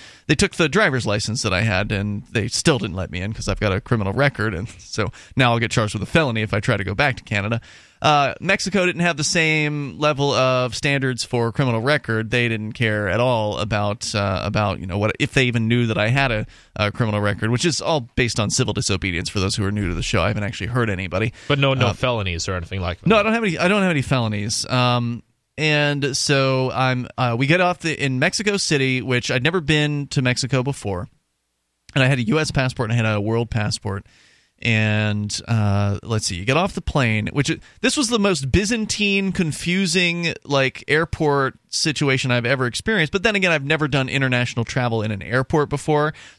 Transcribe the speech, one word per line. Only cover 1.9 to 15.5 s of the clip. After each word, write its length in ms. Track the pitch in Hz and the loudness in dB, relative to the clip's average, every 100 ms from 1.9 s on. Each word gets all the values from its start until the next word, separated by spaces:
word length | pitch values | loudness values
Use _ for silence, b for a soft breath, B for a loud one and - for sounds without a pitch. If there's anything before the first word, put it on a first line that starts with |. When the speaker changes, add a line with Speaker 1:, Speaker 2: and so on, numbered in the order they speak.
Speaker 1:
and 340 | 104 104 101 - | -2 -2 -6 -4
they 180 | 120 104 | -4 -2
still 300 | - - 131 | 0 2 2
didn't 180 | 104 82 | 0 -4
let 140 | 90 | -6
me 100 | 90 | -6
in 120 | 98 | -6
'cause 160 | 113 - | -4 -4
I've 120 | 98 | 0
got 120 | 107 | 0
a 80 | 95 | 0
criminal 320 | - 113 98 | 0 -2 0
record, 420 | 101 143 - 107 | 0 0 0 -2
and 140 | 85 110 - | -4 -8 -12
so 320 | - - 101 B B - | -10 -6 -6 B B 0
now 160 | 127 | 2
I'll 60 | 117 | 2
get 120 | 113 | 0
charged 240 | - 107 | 0 0
with 80 | 110 | -2
a 40 | 151 | 0
felony 360 | 165 147 113 | 2 2 0
if 120 | 107 | -2
I 60 | 101 | -2
try 160 | 101 104 | 0 -2
to 80 | |
go 100 | 95 | -2
back 220 | 95 143 123 | 0 0 -2
to 80 | |
Canada. 360 | - 104 101 113 B B B B | -4 -4 -2 -4 B B B B
Uh, 300 | 147 147 135 - | 2 4 2 -2
Mexico 460 | - 196 - 202 180 | -2 -2 0 0 0
didn't 160 | 165 | 0
have 160 | 175 151 | 0 0
the 60 | |
same 720 | 151 180 160 156 151 147 143 80 | -2 0 2 2 0 -2 -6 -2
level 340 | 151 139 143 | 0 2 2
of 420 | 120 131 127 127 | 2 2 2 0
standards 480 | 110 151 139 131 123 | -2 0 0 0 -4
for 300 | - 123 117 | -2 0 0
criminal 300 | 110 135 113 | 2 2 2
record. 480 | 120 147 - 110 110 | 2 0 0 -2 0
They 180 | 123 120 | 0 0
didn't 240 | 113 107 | 0 -4
care 380 | 110 117 107 101 | -2 0 0 0
at 100 | 98 | 2
all 380 | 127 117 107 95 | 2 2 0 -2
about, 560 | 107 104 104 104 - | -2 0 -2 -4 -4
uh, 260 | 107 101 92 | -2 0 0
about, 380 | 95 107 104 95 | -2 0 0 -2
you 60 | 92 | -4
know, 100 | 95 | -2
what 180 | 107 - | -2 0
if 140 | 143 | 0
they 100 | - | 2
even 240 | 127 | 2